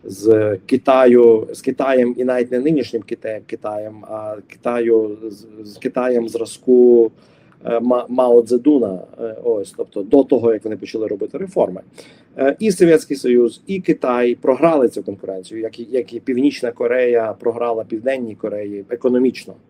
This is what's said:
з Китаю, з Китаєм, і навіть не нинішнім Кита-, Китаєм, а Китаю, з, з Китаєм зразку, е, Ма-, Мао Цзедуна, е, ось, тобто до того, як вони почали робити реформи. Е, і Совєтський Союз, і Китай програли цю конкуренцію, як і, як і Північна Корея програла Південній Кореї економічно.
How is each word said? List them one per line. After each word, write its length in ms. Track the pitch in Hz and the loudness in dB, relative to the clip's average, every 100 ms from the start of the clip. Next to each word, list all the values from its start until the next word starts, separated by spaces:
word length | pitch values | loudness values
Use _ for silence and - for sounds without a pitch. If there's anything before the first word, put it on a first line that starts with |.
з 540 | 104 95 104 110 107 98 - | -16 -4 2 2 2 -4 -2
Китаю, 800 | 131 - 131 127 123 117 110 - | -2 2 4 6 8 6 4 0
з 80 | 113 | -8
Китаєм, 540 | - 127 135 131 120 123 | -8 -4 0 2 0 -2
і 60 | |
навіть 280 | 127 127 123 | -2 -2 -2
не 60 | 123 | -2
нинішнім 440 | 143 156 117 117 | 0 -2 -2 -8
Кита-, 380 | 104 117 113 107 101 | -8 -12 -10 -12 -12
Китаєм, 580 | 110 107 107 107 107 | -12 -10 -10 -12 -16
а 320 | 104 110 107 107 _ | -14 -12 -12 -14 _
Китаю, 720 | - 123 120 117 113 107 107 110 | -10 -6 -2 2 2 2 -8 -14
з, 400 | 101 110 107 104 | -16 -20 -20 -20
з 40 | 104 | -10
Китаєм 520 | 123 127 127 120 113 | -8 -4 -2 -2 -2
зразку, 840 | 117 110 - - 123 123 120 113 _ _ _ _ _ | -6 -10 -8 2 6 8 6 4 _ _ _ _ _
е, 160 | - 117 | -4 -2
Ма-, 260 | 120 123 120 | 0 -2 -2
Мао 340 | 123 127 120 | 0 4 4
Цзедуна, 580 | 113 123 135 147 110 92 - - | 4 0 2 2 0 -6 -14 -12
е, 160 | 117 110 | -12 -6
ось, 300 | 120 107 98 - | -4 -4 -6 -10
тобто 260 | 107 104 | -10 -8
до 220 | 101 143 | 2 2
того, 280 | 131 123 117 | 4 2 2
як 120 | 110 | 0
вони 120 | 110 104 | -4 -10
почали 300 | 104 117 107 | -10 -8 -6
робити 320 | 101 107 147 | -6 -8 -10
реформи. 420 | 190 185 104 92 _ - - _ _ - | -8 -2 -2 -4 _ -20 -20 _ _ -2
Е, 180 | 135 - | -2 0
і 140 | 220 | -2
Совєтський 440 | 180 170 156 - 139 | 4 4 4 2 -6
Союз, 440 | 127 123 117 - - | 2 2 2 -2 -8
і 140 | 190 | -6
Китай 540 | 175 156 135 123 123 | -2 -2 0 0 0
програли 540 | 120 - 127 165 156 120 | 0 -2 2 2 2 0
цю 140 | - | -2
конкуренцію, 580 | 98 101 101 95 92 110 | -12 -12 -10 -12 -12 -12
як 200 | 110 113 | -12 -12
і, 60 | 117 | -6
як 240 | 127 120 | -6 -6
і 60 | 117 | -10
Північна 520 | 117 123 143 131 120 | -6 0 -2 -2 -8
Корея 640 | - 120 127 123 117 110 98 | -4 -2 0 2 2 0 -4
програла 440 | 120 117 120 113 | -6 -4 -4 -4
Південній 500 | 107 113 123 131 120 | -6 -6 -4 -4 -8
Кореї 500 | 101 107 104 104 101 98 | -10 -8 -8 -10 -12 -10
економічно. 640 | 123 123 123 127 120 - - | -4 0 2 0 -2 -20 -20